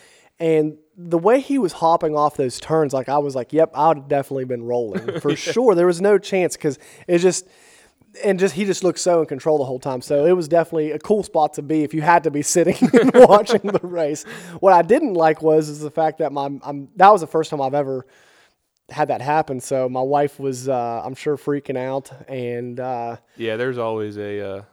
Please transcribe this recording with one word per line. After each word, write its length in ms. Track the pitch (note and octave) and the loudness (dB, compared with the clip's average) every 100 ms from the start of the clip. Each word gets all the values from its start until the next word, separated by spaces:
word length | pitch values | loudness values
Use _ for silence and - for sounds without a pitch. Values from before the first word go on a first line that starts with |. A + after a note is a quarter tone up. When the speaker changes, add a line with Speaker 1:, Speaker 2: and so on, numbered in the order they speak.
| _ _ _ - | _ _ _ -6
Speaker 1:
and 360 | E3 D#3 D#3 D3+ _ F#3 | 0 2 0 -6 _ -18
the 220 | F3 E3 | -4 0
way 200 | F#3+ C4+ | 2 2
he 180 | C4 C#4 | 0 -2
was 160 | F3+ | -2
hopping 440 | - E3 E3+ D#3+ D3+ | 0 2 2 0 0
off 200 | D3 - | 0 0
those 220 | C3 - | -4 -6
turns, 340 | - D#3+ C#3+ | -2 0 0
like, 160 | C3+ B2+ | -2 -2
I 100 | C#3+ | -2
was 180 | C#3+ C3 | -2 -6
like, 160 | A#2 | -4
"Yep, 180 | D3+ D#3+ | 0 0
I 140 | C3 D#3+ | 2 2
would 120 | D3 | 2
have 100 | C#3 | 0
definitely 360 | C#3 C3 C3+ B2+ | -2 -2 -8 -6
been 180 | A#2+ | -6
rolling 560 | A#2 A#2+ A2+ F#2+ A#2+ D#3+ | -4 -4 -2 -6 -8 -6
Speaker 2:
<laughs> 0 | |
Speaker 1:
for 100 | C#3+ | -4
Speaker 2:
Yeah. 60 | D3 | -4
Speaker 1:
sure." 400 | E3+ A3+ B3+ F3 | -2 2 4 4
There 100 | F3+ | 4
was 140 | E3+ | 2
no 180 | G3+ G3 | 2 2
chance, 380 | - F#3+ E3+ - | 2 -2 -2 -2
'cause 240 | D#3 C3 - - - | -6 -6 -14 -12 0
it 120 | F3 | 2
just, 280 | F3+ - - _ _ _ _ _ _ - | 2 0 -8 _ _ _ _ _ _ -6
and 160 | G#3 F#3 | -2 0
just, 160 | F#3+ C#3+ | 0 0
he 80 | |
just 180 | G3+ E3+ | -2 0
looked 160 | F3+ - | -2 0
so 220 | F3+ E3+ | 0 2
in 60 | D#3 | 0
control 320 | C3+ E3 D3+ | -4 0 0
the 60 | |
whole 140 | C3 B2+ | -2 -6
time. 220 | C#3+ B2+ | -6 -6
So 260 | - C#3+ D#3+ | -2 2 4
it 60 | |
was 160 | F#3 D3 | 2 2
definitely 420 | E3+ D#3+ D#3+ D3+ | 0 0 -2 -4
a 80 | D#3 | -4
cool 240 | - G#3 | -2 -2
spot 320 | - E3 D3+ | -2 -2 -2
to 80 | - | -2
be 220 | C#3+ D#3 | -4 -2
if 100 | D3 | -2
you 80 | D#3+ | -2
had 220 | D#3+ E3+ | 2 2
to 80 | D#3 | 2
be 100 | C#3+ | -4
sitting 320 | - F3 E3+ - G3 | -2 0 2 2 2
<laughs> 20 | |
and 200 | A#3 C3 | 4 6
watching 460 | B3 A3+ G3+ G3+ G#3 | 8 8 8 4 0
the 180 | G3+ G3 | 0 -4
race. 400 | F3+ F3 D3+ D3+ - - F3+ E3+ | -4 -4 -2 -4 -10 -18 -16 0
What 140 | F#3+ | 4
I 100 | F#3 | 6
didn't 320 | E3 C4 C#4+ | 6 2 2
like 280 | F3 D#3+ D#3+ | 2 2 2
was, 260 | D#3 D#3 D3+ | 2 2 2
is 100 | D3 | -6
the 140 | D3+ | -8
fact 260 | E3 D#3+ D#3 | -2 -2 -2
that 140 | D3+ | -4
my, 140 | C#3+ C#3 C#3 | -4 -6 -8
I'm, 240 | C3+ C#3+ C3+ - | -10 -12 -6 4
that 160 | G3 | 6
was 80 | G3+ | 6
the 80 | D#3 | 2
first 220 | D#3+ D#3 | -4 -2
time 100 | D3 | -4
I've 140 | C3 | -2
ever 300 | C#3+ C3+ C3 - _ _ _ _ _ _ _ _ | -2 -4 -6 -10 _ _ _ _ _ _ _ _
had 180 | D3 C#3+ | -4 -2
that 120 | A2 | -2
happen. 400 | C3+ D#3 D3+ B2+ | -2 -2 -2 -6
So 260 | - C3+ B2+ | -4 -2 -2
my 120 | B2+ | -2
wife 400 | C3+ C#3+ D3 - | -2 0 0 -4
was, 260 | C3+ B2 C3 | -8 -6 -4
uh, 340 | B2+ A#2 A#2 | -4 -4 -6
I'm 100 | - | -10
sure, 220 | C3+ D3+ C#3 | -8 -6 -4
freaking 400 | - C#3+ - B2+ | -4 -6 -4 -6
out, 340 | C3 C3+ - C3+ - | -4 -6 -8 -20 -14
and, 540 | C3 A#2+ A#2+ B2 B2 | -10 -8 -8 -10 -10
uh, 360 | B2+ A#2+ A#2 A#2 _ - | -8 -8 -8 -12 _ -10
Speaker 2:
Yeah, 200 | A2+ A2 | -6 -4
there's 200 | B2+ B2 | -4 -4
always 400 | A2+ A2 G#2+ G#2 | -4 -4 -6 -8
a, 240 | G#2 G2+ | -8 -8
uh, 220 | G2 F#2+ G#2 | -8 -10 -14